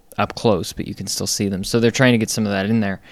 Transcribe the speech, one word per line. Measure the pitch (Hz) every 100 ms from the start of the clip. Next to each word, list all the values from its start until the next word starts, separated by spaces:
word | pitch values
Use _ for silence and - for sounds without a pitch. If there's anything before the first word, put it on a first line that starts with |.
| _ -
up | 107 -
close, | 117 92 -
but | - -
you |
can | 104 98
still | - 98
see | - 101
them. | 95
So | 98 117
they're | 117
trying | - 127
to | 117
get | 107
some | - 104
of |
that | 98 98
in | 113
there. | 101 92 -